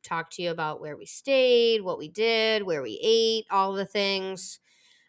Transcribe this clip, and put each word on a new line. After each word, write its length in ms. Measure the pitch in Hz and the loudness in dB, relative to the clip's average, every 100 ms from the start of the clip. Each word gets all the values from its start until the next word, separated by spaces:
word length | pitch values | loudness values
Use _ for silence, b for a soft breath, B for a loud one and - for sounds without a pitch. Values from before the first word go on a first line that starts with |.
talk 300 | - 165 160 | -4 -6 -6
to 100 | - | -6
you 80 | 175 | -6
about 320 | 165 156 151 | -4 -6 -6
where 160 | 151 147 | -10 -12
we 80 | - | -14
stayed, 760 | - - 269 254 240 233 226 | -10 2 4 6 6 4 2
what 180 | 180 156 | -2 -6
we 80 | 156 | -8
did, 560 | 202 226 226 220 220 | -2 0 2 2 0
where 180 | 190 196 | 0 -4
we 180 | 123 104 | -4 -2
ate, 420 | 214 226 226 226 - | 2 4 4 0 0
all 220 | 196 190 | 0 0
the 120 | 196 190 | -2 -4
things. 760 | 214 196 196 190 185 185 - b b b b | -2 0 -2 -4 -8 -10 -14 b b b b